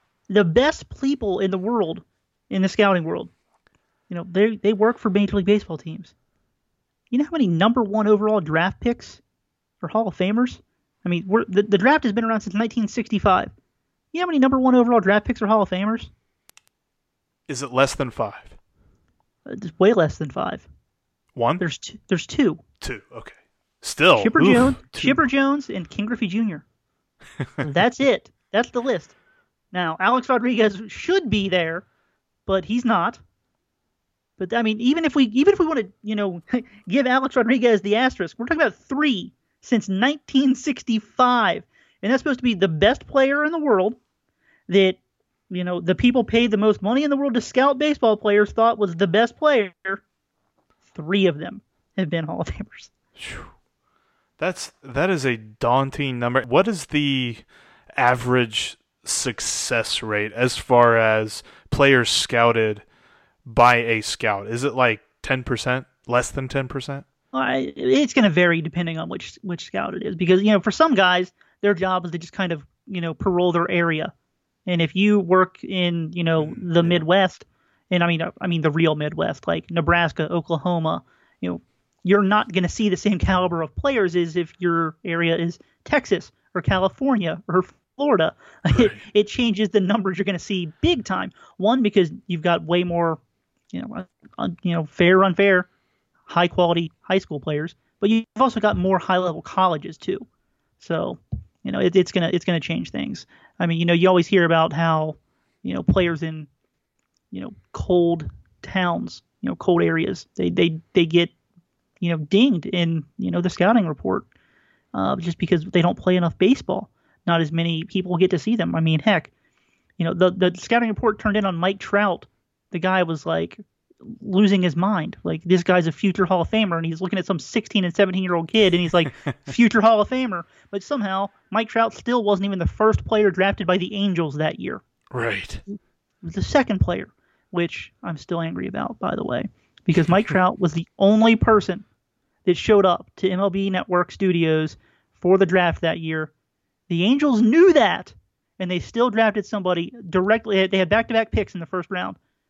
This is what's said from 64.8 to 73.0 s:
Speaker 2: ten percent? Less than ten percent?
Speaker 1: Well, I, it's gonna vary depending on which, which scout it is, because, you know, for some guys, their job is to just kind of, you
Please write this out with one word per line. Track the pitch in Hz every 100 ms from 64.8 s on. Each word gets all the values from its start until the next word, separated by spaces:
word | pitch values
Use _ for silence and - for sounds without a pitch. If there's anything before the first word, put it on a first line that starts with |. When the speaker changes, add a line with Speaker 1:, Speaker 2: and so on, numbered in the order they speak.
| 123 110 _ _
Speaker 2:
ten | - 131
percent? | 123 123 131 127 - _ -
Less | 120 123
than | - 131
ten | 143 131
percent? | 143 127 139 - _ _
Speaker 1:
Well, | 262
I, | 254 269 - -
it's | 254 262 294
gonna | - 208
vary | 156 180 165
depending | 160 170 165 160
on | 165
which, | 185 - -
which | 185 170 -
scout | 190 - 185
it |
is, | - 165
because, | 175 185
you | 208
know, | 208
for | 208
some | - 320 226
guys, | 185 180 185 _ _ _
their | 202
job | 185 185 185 175
is |
to | 165
just | 165
kind | - 185
of, | 160 139 _ -
you | 185